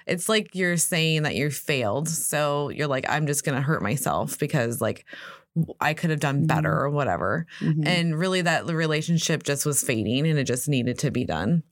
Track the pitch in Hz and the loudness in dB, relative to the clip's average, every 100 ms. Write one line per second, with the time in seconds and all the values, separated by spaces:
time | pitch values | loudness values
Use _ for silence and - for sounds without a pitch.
0 | - 185 - 214 214 185 185 175 - 175 | -4 -2 0 0 0 -2 0 2 0 2
1 | 160 156 151 87 147 139 - 139 110 117 | 2 2 0 0 -2 -2 -2 0 0 0
2 | 160 160 - 151 147 143 143 110 147 131 | -2 -4 -2 0 0 0 -2 -2 -2 0
3 | - 143 151 143 - 131 135 160 101 131 | 0 0 0 0 -2 0 0 0 0 0
4 | - 78 131 - 151 151 117 117 110 - | 0 -2 -2 -4 -2 0 0 0 -2 -4
5 | - - - - _ 165 160 - 143 156 | -10 -18 -16 -20 _ -2 -2 -2 -2 0
6 | 170 151 143 139 160 156 156 - 139 147 | 0 0 0 2 2 2 2 2 0 0
7 | 127 87 95 135 165 - 160 156 151 175 | 0 0 0 -2 -4 -4 -2 0 2 2
8 | 170 156 185 185 175 156 127 160 160 156 | 2 0 0 0 2 0 0 0 2 0
9 | 160 165 - 151 - 143 151 139 - 113 | 2 2 2 0 0 -2 0 0 0 0
10 | 101 127 160 151 127 117 - 135 120 123 | 0 2 2 2 0 -2 0 0 0 0
11 | 147 110 123 80 98 170 - | -2 -2 -2 -2 0 0 -2